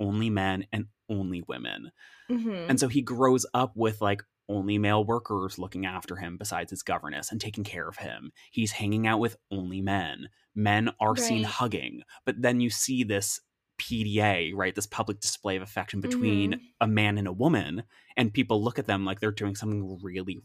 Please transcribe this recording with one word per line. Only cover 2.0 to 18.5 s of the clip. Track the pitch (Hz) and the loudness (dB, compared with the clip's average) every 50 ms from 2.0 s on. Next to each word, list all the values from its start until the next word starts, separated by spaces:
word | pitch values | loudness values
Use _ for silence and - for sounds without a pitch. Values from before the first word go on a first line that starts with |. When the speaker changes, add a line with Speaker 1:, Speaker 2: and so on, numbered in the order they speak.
| - - - - - - | -20 -20 -20 -20 -6 -4
Speaker 2:
Mm-hmm. | 247 240 226 226 202 180 165 175 | -2 -2 -2 -2 -4 -4 0 0
Speaker 1:
And | 127 - | 2 2
so | 139 123 | 2 2
he | 113 143 123 | 2 0 0
grows | - 127 117 131 131 131 127 - - - | 0 2 4 6 6 6 4 2 0 0
up | 120 131 123 - | 0 0 0 0
with, | 110 113 110 107 104 | 0 0 0 0 2
like, | 107 101 101 104 - _ _ _ _ - | 0 0 0 0 -4 _ _ _ _ -2
only | 104 101 95 101 104 104 | -2 0 0 2 2 2
male | 104 101 104 107 107 | 4 4 4 4 4
workers | 110 117 117 113 - 104 98 92 95 - - | 2 0 -2 -2 -2 -2 -2 -2 -4 -6 -8
looking | 92 92 - 92 95 | -10 -8 -6 -6 -6
after | 92 92 92 - - 90 | -4 -6 -6 -8 -8 -8
him | 87 85 85 87 | -8 -8 -8 -8
besides | 90 101 - 87 87 85 - | -8 -6 -4 -4 -4 -4 -6
his | 95 - - | -8 -8 -4
governess | - 90 82 - 73 71 71 - - | -2 -2 -2 -2 -6 -8 -8 -6 -6
and | 110 107 | -6 -6
taking | - 107 104 107 101 | -6 -6 -6 -6 -6
care | 101 - 87 78 | -6 -6 -6 -8
of | 80 - - | -8 -8 -10
him. | - 73 57 52 - - - - - - | -10 -10 -10 -10 -12 -16 -18 -20 -20 -6
He's | - 120 110 104 - | -2 0 0 0 0
hanging | - 110 101 107 110 110 | -2 0 0 2 2 4
out | 110 113 107 | 4 4 4
with | 117 117 - - _ _ 101 | 2 0 -2 -4 _ _ -6
only | 98 92 90 92 95 | -6 -4 -4 -4 -4
men. | 98 98 98 98 87 78 69 - - - - _ _ _ _ | -2 0 0 0 0 -2 -6 -10 -12 -16 -16 _ _ _ _
Men | 107 107 104 104 107 110 117 - - | 0 4 4 4 4 4 2 0 2
are | 107 107 107 | 2 2 4
seen | 127 240 - 120 110 107 | 2 2 2 2 0 0
Speaker 2:
Right. | 104 - | -2 -2
Speaker 1:
hugging. | - 123 117 104 80 65 58 - 60 - - - - _ | -2 -2 0 -2 -4 -6 -8 -10 -12 -16 -20 -20 -4 _
But | 131 - 113 123 | -4 -2 2 2
then | 123 123 123 | 4 4 4
you | 120 117 | 2 2
see | 113 - - - 131 123 120 | 2 0 0 0 2 0 2
this | 104 104 98 101 - - - - _ _ _ _ _ _ - | 2 2 0 0 -2 -4 -6 -10 _ _ _ _ _ _ -12
P | - - 120 110 107 | -6 -4 -2 -2 0
D | 104 104 104 | 2 2 4
A, | 107 104 95 87 85 80 95 | 4 4 4 2 0 -2 0
right, | 98 95 95 92 | 0 -2 0 0
this | 104 - | -2 -6
public | - - - 110 - 104 - | -4 -2 -2 -2 -2 -2 -4
display | - - - - - 101 95 | -4 -4 -4 -2 -2 -2 -2
of | 92 92 | -2 -4
affection | - - 98 90 - - 101 | -4 -6 -6 -6 -4 -4 -4
between | - 247 247 247 117 107 104 101 101 - - | -2 -2 0 0 2 2 4 4 2 2 0
Speaker 2:
Mm-hmm. | 247 - - _ _ 117 | -4 -6 -14 _ _ 2
Speaker 1:
a | |
man | 110 107 104 107 104 101 104 | 4 4 4 4 4 4 2
and | 98 | 0
a | 92 90 | -2 0
woman, | 98 127 170 160 104 76 71 82 107 - - _ - _ _ - | 2 4 4 4 4 2 -2 -4 -6 -8 -10 _ -20 _ _ 0
and | 127 123 110 104 | 0 0 2 2
people | 123 120 110 | 0 2 2